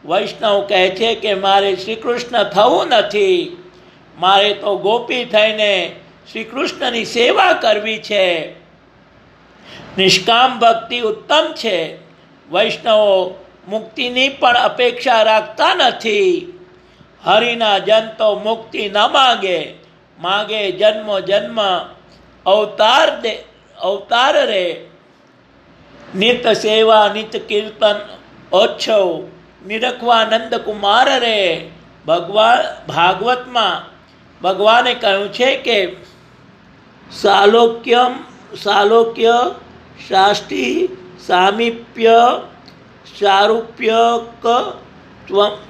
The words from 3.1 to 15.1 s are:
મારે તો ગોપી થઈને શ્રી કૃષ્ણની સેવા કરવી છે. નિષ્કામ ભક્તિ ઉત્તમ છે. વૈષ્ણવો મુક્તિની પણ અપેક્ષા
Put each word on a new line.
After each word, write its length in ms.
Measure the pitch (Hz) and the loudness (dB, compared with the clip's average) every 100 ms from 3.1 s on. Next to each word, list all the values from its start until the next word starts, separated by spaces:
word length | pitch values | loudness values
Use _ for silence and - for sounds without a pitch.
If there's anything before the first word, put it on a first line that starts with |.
| 208 190 180 156 - - - - _ _ - | 0 2 0 -2 -12 -20 -20 -20 _ _ -4
મારે 360 | 180 196 208 | 2 4 2
તો 220 | 202 202 185 | -2 -4 -2
ગોપી 480 | 185 233 - 254 | 0 -2 -2 -6
થઈને 720 | 240 214 220 214 208 190 170 - - - - | -2 2 2 0 0 0 -4 -12 -20 -20 -16
શ્રી 120 | 220 | -14
કૃષ્ણની 600 | 220 240 - - 254 233 | -10 -6 -6 -4 -6 -6
સેવા 480 | 208 - 247 403 370 | -6 -2 0 2 2
કરવી 460 | 330 233 208 214 214 | 2 0 -2 -2 -8
છે. 540 | - 208 185 165 151 - - _ _ _ _ _ _ _ _ - - - - - | -4 -2 0 -2 -8 -16 -20 _ _ _ _ _ _ _ _ -20 -20 -20 -12 0
નિષ્કામ 600 | 190 185 233 233 254 233 | 2 2 2 4 2 4
ભક્તિ 420 | 233 226 - 240 | 2 2 -4 -4
ઉત્તમ 520 | 220 214 - 302 320 | -4 -6 0 0 0
છે. 460 | 311 226 180 156 160 - - _ _ - | -4 -4 -4 -6 -12 -20 -20 _ _ -4
વૈષ્ણવો 880 | 175 - - 240 214 208 190 180 - - _ - | -2 -2 -2 0 2 4 2 -2 -10 -20 _ -12
મુક્તિની 600 | 214 - - 247 247 269 | -12 -10 -8 -6 -2 -2
પણ 240 | 277 254 | 0 2
અપેક્ષા 680 | 240 247 - 247 240 269 | 2 0 0 -2 0 0